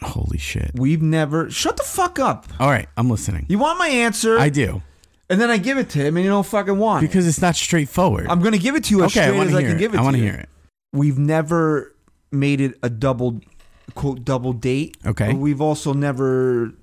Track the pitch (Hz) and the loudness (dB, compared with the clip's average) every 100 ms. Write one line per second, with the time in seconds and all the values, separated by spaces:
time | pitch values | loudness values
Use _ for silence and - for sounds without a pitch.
0 | - - 71 69 - - 73 120 131 160 | -8 -6 -4 -6 -6 -4 -4 -2 0 2
1 | 156 160 147 156 156 - - - 554 - | 2 0 0 -2 -4 -2 -2 -2 -6 -2
2 | 359 349 247 117 - - 135 127 - - | -2 0 -2 -2 -8 -2 0 0 -2 -2
3 | 123 110 - 78 - 202 294 339 339 254 | -2 0 -2 -6 -2 0 0 0 0 2
4 | 233 220 226 226 147 143 110 92 - _ | 0 0 2 4 2 2 -2 -4 -12 _
5 | _ _ - 185 233 226 202 269 - 147 | _ _ -2 0 2 2 0 -2 -2 -2
6 | 143 165 185 202 190 208 190 196 220 175 | 0 0 2 2 0 -2 0 0 0 2
7 | 151 185 170 151 180 165 - 170 143 - | 2 2 2 2 0 0 0 0 0 2
8 | 185 87 90 175 202 214 208 302 - 202 | 2 2 0 2 2 2 0 0 2 2
9 | 175 226 151 202 190 143 139 165 214 208 | 4 4 4 4 2 2 2 0 0 2
10 | 131 131 107 64 - _ _ _ _ 139 | 2 2 0 -2 -12 _ _ _ _ 0
11 | 147 135 147 160 156 170 156 147 - _ | 0 2 0 0 0 0 2 0 -4 _
12 | _ _ _ 139 139 139 135 - 123 113 | _ _ _ -2 0 0 -2 -2 -6 -2
13 | 135 120 123 117 - - - - - - | -2 0 -2 -4 -12 -20 -20 -20 -20 -6
14 | 143 127 123 131 123 120 127 135 165 - | -6 -4 -4 -4 -2 -4 -2 -2 -4 -6
15 | - 104 110 135 147 139 151 151 147 139 | -6 -2 0 0 0 0 0 -2 -2 -2
16 | 143 131 135 131 127 120 113 - | -2 0 0 2 2 0 -2 -8